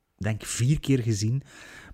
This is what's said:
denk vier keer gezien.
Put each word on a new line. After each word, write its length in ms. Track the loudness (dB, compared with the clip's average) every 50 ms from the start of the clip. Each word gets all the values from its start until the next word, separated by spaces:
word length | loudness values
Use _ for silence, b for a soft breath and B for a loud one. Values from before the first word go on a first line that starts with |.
| _ _ _ _
denk 260 | -4 -4 -4 -4 -6
vier 360 | -8 -4 0 2 2 2 2
keer 180 | 2 2 2 2 2
gezien. 400 | 0 0 0 0 0 0 -2 B B B B B B B B B B